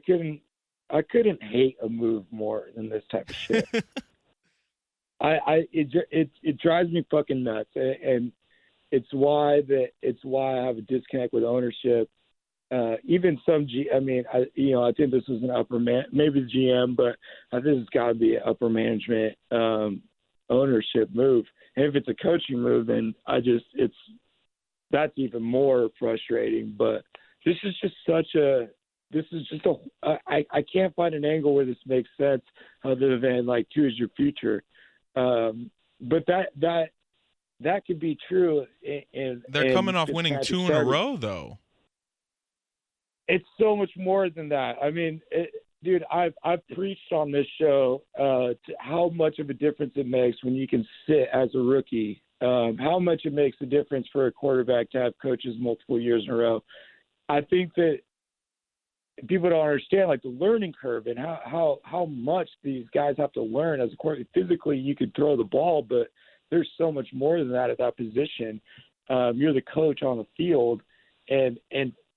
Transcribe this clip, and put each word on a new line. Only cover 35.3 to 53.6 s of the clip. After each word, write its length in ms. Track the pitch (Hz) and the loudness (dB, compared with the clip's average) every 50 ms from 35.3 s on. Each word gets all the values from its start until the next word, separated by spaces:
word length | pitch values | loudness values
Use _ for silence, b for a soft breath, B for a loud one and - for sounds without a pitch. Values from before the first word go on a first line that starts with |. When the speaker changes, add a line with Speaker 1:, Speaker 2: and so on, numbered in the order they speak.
| 123 117 113 113 110 117 120 113 - _ _ _ _ _ | 2 2 0 -2 -2 -6 -10 -14 -16 _ _ _ _ _
Speaker 1:
but 240 | 127 120 160 165 160 - | -4 -2 0 0 2 0
that, 220 | 180 190 180 - - 139 | 0 0 -2 -4 -4 -2
that, 300 | 156 170 170 165 160 - - _ _ _ _ _ _ _ _ _ _ _ _ - | -2 0 0 0 -2 -4 -6 _ _ _ _ _ _ _ _ _ _ _ _ -6
that 240 | 120 156 185 196 - | -4 -2 -2 -2 -4
could 140 | - 180 151 | -6 -6 -4
be 180 | 160 165 147 - - - | -4 -4 -6 -6 -6 -2
true. 360 | 180 185 180 165 151 147 127 - _ _ | 2 2 4 4 2 0 -2 -4 _ _
In, 200 | - 139 143 143 - _ - | -10 -10 -10 -10 -10 _ -10
in, 300 | 127 135 131 123 123 123 - | -8 -6 -6 -8 -8 -10 -6
Speaker 2:
They're 180 | 131 147 143 131 | -2 0 2 4
Speaker 1:
in 60 | 131 | 4
Speaker 2:
coming 220 | - - - 185 | 2 2 0 0
off 140 | 170 160 147 | 0 -2 -2
winning 260 | 151 170 170 156 143 | -2 -2 -2 -2 -2
Speaker 1:
Fitzpatrick's 140 | 139 131 127 | -2 -2 -2
Speaker 2:
two 100 | 160 180 | -2 0
in 120 | 180 175 | 2 2
a 120 | 151 156 147 | 2 2 2
Speaker 1:
starting. 80 | 127 | 2
Speaker 2:
row, 260 | 135 160 208 277 269 170 | 2 0 0 -2 -4 -6
though. 420 | 113 104 95 85 69 55 - - _ _ _ _ _ _ _ _ _ _ _ _ _ _ _ _ _ _ _ _ _ _ _ _ _ _ _ _ _ _ _ _ _ - | -6 -6 -6 -8 -10 -12 -16 -20 _ _ _ _ _ _ _ _ _ _ _ _ _ _ _ _ _ _ _ _ _ _ _ _ _ _ _ _ _ _ _ _ _ 0
Speaker 1:
It's 180 | 175 175 170 _ _ - | 0 0 -2 _ _ 0
so 160 | 220 214 208 | 2 2 2
much 160 | 208 196 - - 175 | 2 -2 -4 -4 -6
more 320 | 185 185 190 196 190 180 | -2 0 0 0 0 -2
than 180 | 156 165 156 147 | -4 -8 -6 -4
that. 280 | 147 139 127 120 120 131 | -4 -2 -2 -4 -4 -4
I 80 | 143 147 | -4 -4
mean, 320 | 160 170 165 160 156 160 - _ | -2 -2 -4 -4 -6 -8 -10 _
it, 200 | - 165 170 151 - - - _ _ _ 156 | -4 -4 -4 -4 -8 -16 -18 _ _ _ -2
dude, 200 | 175 185 175 160 - | 0 0 0 0 -2
I've, 240 | 156 175 175 165 151 - - | -2 -2 -2 -2 -4 -4 -4
I've 220 | 160 175 170 - - | -2 -2 -2 -4 -8
preached 420 | - 180 190 196 196 - - - | -8 -6 -6 -6 -8 -10 -8 -4
on 200 | 180 156 151 143 | -2 -2 -2 0
this 140 | 143 143 143 - - - | 0 -2 -2 -2 -2 0
show, 440 | 160 151 139 139 131 127 131 135 - _ - - | 2 4 4 4 4 2 0 -2 -4 _ -4 -2
uh, 360 | 139 139 131 127 127 123 120 - _ | 0 2 2 2 0 0 -4 -6 _
to 80 | - - - | -14 -14 -12
how 300 | - 131 156 170 175 170 | -8 -4 -2 0 0 0
much 300 | 170 165 156 156 151 - | 2 2 0 0 0 -2
of 100 | 147 139 | -6 -8
a 40 | 131 | -4
difference 400 | 120 143 151 151 - 151 127 - | -2 0 0 0 -2 -4 -4 -4
it 120 | 143 135 123 | -4 -4 0
makes 340 | 127 127 127 123 113 - - | 0 2 2 2 0 -2 -4
when 120 | 127 127 | -4 -2
you 120 | 135 135 - | -2 -2 0
can 180 | - 120 107 - - - - | 0 -2 -2 -4 -10 -8 0
sit 220 | - 156 147 127 - - | 2 2 4 4 2 2
as 160 | 131 131 120 - | 0 0 0 0
a 40 | 131 | 0
rookie, 640 | 123 123 135 135 127 - 123 113 107 107 95 - _ _ _ - | 2 4 2 2 2 0 -2 -2 -2 -4 -6 -10 _ _ _ -4
um, 360 | 123 123 123 123 117 113 110 110 | 0 0 2 2 2 0 -2 -2
how 220 | 131 156 175 185 | -2 0 0 2
much 220 | 180 175 165 - - | 2 2 0 0 -2
it 80 | 156 139 | -2 0
makes 240 | 147 143 135 - - | 2 2 0 0 -4